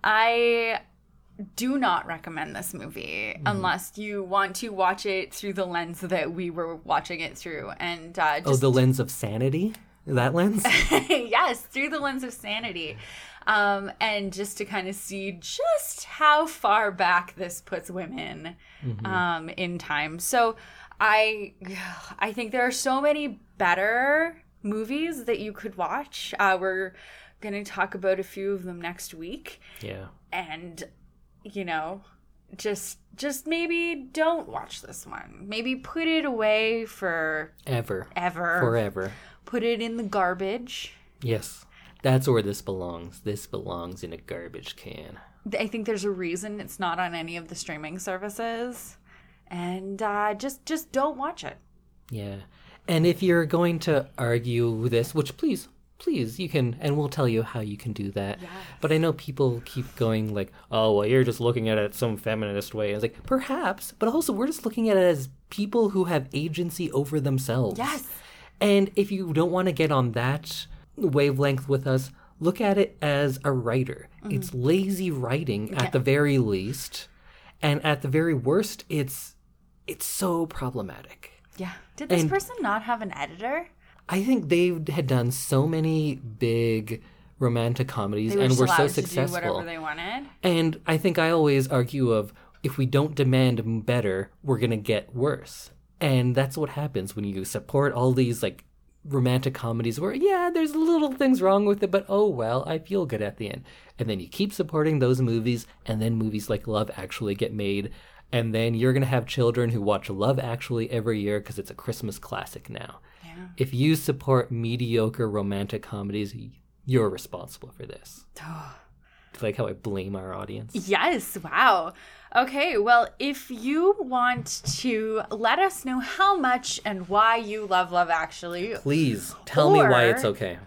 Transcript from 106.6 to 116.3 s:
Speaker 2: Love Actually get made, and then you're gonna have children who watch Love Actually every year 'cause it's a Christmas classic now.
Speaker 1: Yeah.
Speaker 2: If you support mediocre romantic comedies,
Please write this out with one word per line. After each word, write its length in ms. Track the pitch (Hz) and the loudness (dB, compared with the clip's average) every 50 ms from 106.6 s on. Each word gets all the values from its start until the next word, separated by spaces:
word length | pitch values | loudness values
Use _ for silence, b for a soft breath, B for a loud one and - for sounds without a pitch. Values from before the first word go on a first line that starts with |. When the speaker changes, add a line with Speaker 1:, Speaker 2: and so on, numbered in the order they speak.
| - | -2
Speaker 2:
Love 220 | 113 107 104 107 101 - | 0 0 0 0 0 -4
Actually 380 | - 92 92 - - 113 104 98 | -10 -10 -10 -8 -4 -2 -2 0
get 180 | 101 113 104 107 | 0 -2 -4 -2
made, 380 | 104 101 98 101 101 98 107 B B B B B B B - | -2 -2 0 0 0 -2 -4 B B B B B B B -2
and 220 | - 120 117 113 107 | -2 0 0 2 0
then 200 | 113 113 117 117 | 2 2 2 2
you're 200 | 113 120 127 127 | 4 4 4 4
gonna 120 | 139 135 | 4 2
have 220 | - 131 123 117 | 2 2 0 0
children 420 | - - - 120 117 117 123 120 117 | -2 0 2 2 4 4 2 2 2
who 120 | 113 110 | 0 0
watch 280 | 101 101 101 98 - - | 2 2 2 0 0 -6
Love 300 | 101 95 104 123 135 131 | -2 0 2 2 2 2
Actually 500 | - 120 117 123 - - 123 117 113 - | 0 -4 -6 -6 -4 -4 -2 -2 -2 -2
every 300 | 127 117 107 117 110 107 | -2 -2 0 0 -2 0
year 200 | 101 104 104 104 | 0 0 0 -2
'cause 200 | 101 - 98 98 | -2 -6 -10 -10
it's 100 | 98 - | -10 -10
a 40 | - | -12
Christmas 420 | - - - 113 - - 107 98 | -10 -8 -8 -8 -6 -6 -8 -8
classic 500 | - - - - 98 - - - - - - | -8 -10 -8 -8 -8 -8 -8 -12 -16 -14 -12
now. 300 | - - - - - - B B B B B | -12 -12 -12 -12 -16 -20 B B B B B
Speaker 1:
Yeah. 240 | B 165 175 185 B - | B -18 -16 -16 B -2
Speaker 2:
If 160 | - 131 131 131 | -2 -2 0 2
you 200 | 120 135 156 160 | 2 4 4 4
support 560 | 156 - - 139 135 - - 131 127 123 - | 4 2 -2 -2 -2 2 4 4 4 4 2
mediocre 800 | 120 117 117 113 120 120 123 117 117 113 110 110 110 - 120 107 | -2 -2 -2 -2 0 0 0 2 4 4 4 2 0 0 -2 0
romantic 540 | 101 104 98 101 98 98 101 101 - 104 - | 0 0 0 0 -2 -2 -2 -4 -4 -8 -8
comedies, 500 | - - 101 101 101 101 107 104 98 | -8 -8 -8 -6 -4 -4 -4 -4 -4